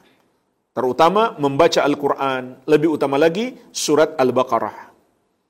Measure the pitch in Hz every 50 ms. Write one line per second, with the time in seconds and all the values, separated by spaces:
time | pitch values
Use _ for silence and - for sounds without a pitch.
0 | _ _ _ _ _ _ _ _ _ _ _ _ _ _ _ - 120 127 123 127
1 | 160 165 185 214 220 - - 151 143 139 139 139 135 127 - - - 139 143 143
2 | 143 139 - - 139 135 131 127 127 127 127 - _ - 151 151 147 170 151 -
3 | 151 139 139 139 156 170 165 196 233 254 - - - - _ - - - 151 143
4 | 156 160 165 - 131 127 120 127 123 - 120 113 113 104 - - - - _ _
5 | _ _ _ _ _ _ _ _ _ _